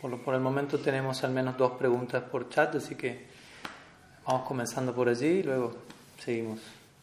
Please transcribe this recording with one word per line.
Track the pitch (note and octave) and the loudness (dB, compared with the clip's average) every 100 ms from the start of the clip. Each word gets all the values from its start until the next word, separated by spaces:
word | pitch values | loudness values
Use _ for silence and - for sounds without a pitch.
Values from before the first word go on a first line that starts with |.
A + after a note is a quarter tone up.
Por | C#3 | -6
lo, | A#2+ | -6
por | C3 C3 | 0 2
el | |
momento | C3 C3+ C#3+ C#3+ | 2 0 0 0
tenemos | - C3+ C3+ C3 | 0 0 -2 -2
al | C3+ | 0
menos | C3 C3 B2+ | 0 0 2
dos | B2+ | 2
preguntas | B2+ C3 B2 B2 C3 | 4 2 2 2 -4
por | B2 C3 A#2+ | -2 -6 -2
chat, | - D3+ D#3 | 2 2 2
así | - | -6
que | C#3 C3 A#2 - - - - - - - - - - | -6 -6 -6 -14 -20 -20 -16 -16 -16 -20 -20 -20 -12
vamos | - C3 C3 | -2 -2 0
comenzando | C3+ A#2 - B2+ | -4 -2 -2 -2
por | A#2+ B2 | 2 4
allí | A#2+ D3 | 4 4
y | F3+ | 2
luego | D3 C3 A#2+ - - - - - | 2 0 0 -4 -16 -20 -20 -12
seguimos | - A#2 A2+ A2 - - - _ | -4 -2 -2 -8 -12 -20 -20 _